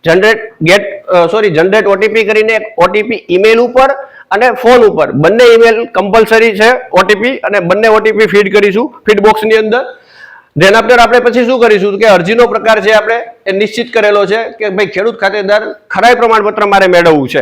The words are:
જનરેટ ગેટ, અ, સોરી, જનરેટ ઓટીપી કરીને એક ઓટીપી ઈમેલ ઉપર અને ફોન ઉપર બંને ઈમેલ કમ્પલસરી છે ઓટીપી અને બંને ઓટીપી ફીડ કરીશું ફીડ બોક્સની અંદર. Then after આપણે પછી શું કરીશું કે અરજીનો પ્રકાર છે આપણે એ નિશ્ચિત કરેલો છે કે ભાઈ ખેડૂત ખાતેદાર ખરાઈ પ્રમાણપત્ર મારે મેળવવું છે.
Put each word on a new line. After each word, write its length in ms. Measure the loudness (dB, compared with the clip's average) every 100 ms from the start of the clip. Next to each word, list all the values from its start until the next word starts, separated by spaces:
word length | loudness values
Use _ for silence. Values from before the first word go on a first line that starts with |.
| 0
જનરેટ 480 | 2 2 0 -6 _
ગેટ, 440 | -2 0 -2 -14 -2
અ, 220 | 0 0
સોરી, 220 | 0 -2
જનરેટ 380 | 0 0 0 0
ઓટીપી 360 | -2 0 -2
કરીને 300 | 0 -2 0
એક 260 | -4 -6 -2
ઓટીપી 460 | -2 -2 -4 -8 -4
ઈમેલ 300 | 0 2 2
ઉપર 300 | 2 2 0 -2 -10 -20 -8
અને 200 | -2 -2
ફોન 320 | 0 2 4
ઉપર 280 | 4 2 -2
બંને 320 | 0 0 4
ઈમેલ 420 | 4 6 4 0 -4
કમ્પલસરી 720 | -4 0 0 2 2 0 2
છે 120 | 0 0 -2
ઓટીપી 460 | -4 -2 -2 -2 -6
અને 220 | -4 -4
બંને 280 | -2 0 2
ઓટીપી 380 | 2 0 0 0
ફીડ 300 | 0 0 2
કરીશું 480 | 2 0 -4 -6 -2
ફીડ 160 | 2
બોક્સની 340 | 2 0 0 0
અંદર. 300 | 0 -4 -6 -14 _ -20 -20 -20 _ 0
Then 220 | 2 2
after 180 | 2 2
આપણે 200 | 4 2
પછી 260 | 2 0 -2
શું 140 | 0
કરીશું 400 | 2 2 0 0
કે 60 | 2
અરજીનો 420 | 2 0 0 0
પ્રકાર 340 | 0 0 0
છે 100 | 2
આપણે 360 | 0 0 -6 -6 -12 -8
એ 40 |
નિશ્ચિત 420 | -4 -4 -4 -4
કરેલો 320 | -2 0 0 0
છે 240 | -4 -6
કે 200 | -8 -6
ભાઈ 160 | -4 -4
ખેડૂત 340 | -2 -6 -4
ખાતેદાર 560 | -4 -4 -2 -2 -2 -14 _
ખરાઈ 260 | -2 0 2
પ્રમાણપત્ર 500 | 2 0 -2 -2 0
મારે 220 | 2 2
મેળવવું 420 | 2 2 0 -2
છે. 120 | -6